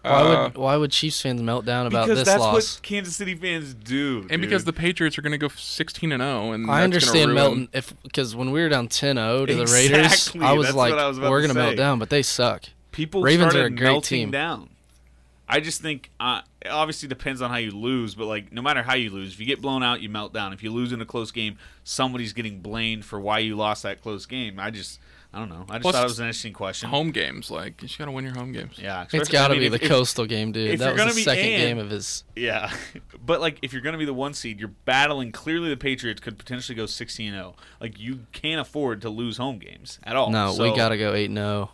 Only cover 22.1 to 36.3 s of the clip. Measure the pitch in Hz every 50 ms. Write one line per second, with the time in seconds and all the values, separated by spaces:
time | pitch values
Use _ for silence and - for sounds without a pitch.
22.1 | 123 123 120 107 95 117 117 110 101 95 87 104 107 113 113 113 113 107 104 -
23.1 | 110 101 98 101 107 110 110 110 107 104 107 107 104 - - 101 98 - _ 113
24.1 | 107 98 - - 123 131 123 107 95 95 95 107 113 101 87 - - - - -
25.1 | - - - _ - 101 113 101 82 85 92 - 104 117 117 185 160 127 123 123
26.1 | 117 110 117 117 113 - - 113 98 - 101 95 - - - 117 139 143 156 165
27.1 | 139 107 82 65 65 - - - - 78 87 - - - - - - - 156 143
28.1 | 135 131 131 131 127 123 123 131 123 113 - 123 - - 95 98 95 90 87 -
29.1 | - 156 156 160 151 143 139 139 - 143 127 117 110 117 151 151 151 127 127 120
30.1 | - - 113 107 117 107 107 110 104 110 110 110 - 117 127 135 131 202 214 226
31.1 | 233 220 220 - - 185 196 220 220 185 160 120 120 117 107 101 104 104 113 -
32.1 | - - - - - 110 120 117 104 107 107 98 87 - - - - - - -
33.1 | - - 117 123 170 170 165 165 143 123 - 131 127 131 117 151 165 160 156 143
34.1 | 135 127 135 143 147 - - 120 110 98 107 101 - _ _ - 127 135 143 147
35.1 | 147 139 127 117 107 - - 156 160 170 170 160 143 123 - 139 131 123 127 117
36.1 | 107 - - 120